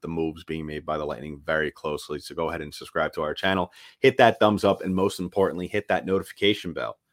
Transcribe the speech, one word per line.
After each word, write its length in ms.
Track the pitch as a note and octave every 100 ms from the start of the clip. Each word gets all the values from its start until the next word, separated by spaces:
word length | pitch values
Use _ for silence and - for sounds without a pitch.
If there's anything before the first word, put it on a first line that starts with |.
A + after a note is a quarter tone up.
the 60 | E2
moves 360 | E2 D#2+ D#2+
being 220 | - D#2+ D#2
made 180 | D2+
by 140 | D2+ D#2
the 60 | D2
Lightning 340 | B1 D2+ D2 D2
very 240 | D#2 D2+
closely. 480 | - D#2 D2 - D2
So 160 | -
go 160 | D2+ D#2+
ahead 100 | E2
and 140 | D2+
subscribe 400 | - - E2 D#2
to 80 | -
our 100 | D2+
channel, 400 | D2 F#2+ F#2+ F2+ - - _
hit 180 | C3 B2+
that 200 | A#2+ -
thumbs 260 | - G2
up, 180 | G2+ F#2+
and 120 | F#2
most 240 | F#2 F#2+ -
importantly, 480 | F2+ G2+ F#2 E2 F2+
hit 220 | G#2 -
that 160 | F#2
notification 720 | - G2 F2+ - G2+ G#2 F#2
bell. 240 | D2 A1+ - _